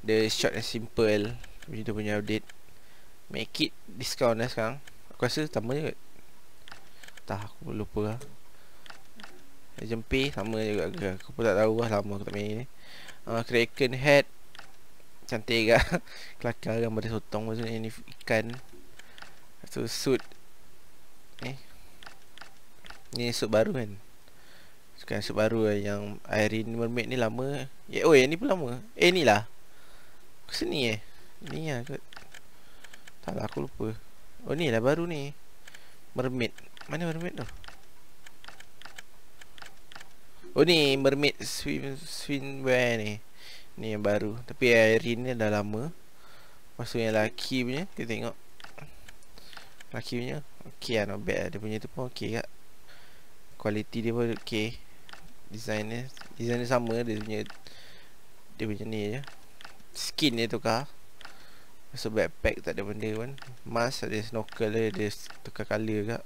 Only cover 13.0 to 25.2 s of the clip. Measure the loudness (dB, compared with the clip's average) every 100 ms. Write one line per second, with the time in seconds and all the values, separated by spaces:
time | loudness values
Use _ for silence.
13 | -8 -8 -2 -2 4 4 4 4 2 4
14 | 8 8 8 -4 -8 -8 -8 -8 -8 -8
15 | -8 -8 -2 -2 4 4 10 10 8 2
16 | -2 -8 -8 -2 -2 0 0 2 2 2
17 | 0 -2 0 -2 0 -2 -2 -2 -4 -6
18 | -8 -8 2 2 2 -4 -8 -8 -8 -10
19 | -10 -8 -8 -8 -8 -8 -6 -2 -2 0
20 | 4 4 2 -8 -8 -8 -8 -8 -8 -8
21 | -8 -8 -8 -6 -6 -6 -8 -10 -10 -10
22 | -10 -10 -10 -10 -10 -10 -10 -10 -10 -10
23 | -6 -2 0 0 4 6 6 4 -2 -6
24 | -10 -12 -14 -14 -12 -12 -12 -12 -12 -12
25 | -4 -2